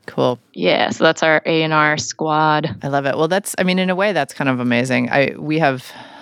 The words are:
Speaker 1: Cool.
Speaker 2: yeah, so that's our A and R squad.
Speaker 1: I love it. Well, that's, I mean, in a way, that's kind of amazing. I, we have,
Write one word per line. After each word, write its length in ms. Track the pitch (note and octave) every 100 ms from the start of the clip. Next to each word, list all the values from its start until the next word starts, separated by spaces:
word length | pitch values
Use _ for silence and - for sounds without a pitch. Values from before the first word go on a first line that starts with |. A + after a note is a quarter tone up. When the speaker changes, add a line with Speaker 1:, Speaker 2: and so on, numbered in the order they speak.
| -
Speaker 1:
Cool. 340 | - B2+ B2 _
Speaker 2:
yeah, 360 | - F3 - -
so 120 | G#3+
that's 180 | E3 D#3+
our 180 | D#3+ D#3 -
A 180 | E3
and 100 | D#3+
R 240 | D#3 D3+ D3+
squad. 720 | - - D#3 D3+ D#3 D3+ D3 -
Speaker 1:
I 60 | C#3+
love 180 | C#3+ C#3
it. 120 | C3
Well, 100 | D#3+
that's, 280 | F#3+ - -
I 60 |
mean, 140 | F#3 F#3
in 100 | F#3
a 60 | F#3
way, 180 | G#3
that's 200 | E3+ C#3
kind 160 | - C#3
of 120 | B2+
amazing. 480 | B2 A#2+ B2+ B2 B2
I, 240 | C#3+ C3+ -
we 200 | D3 D#3
have, 260 | D3+ C3 - - - -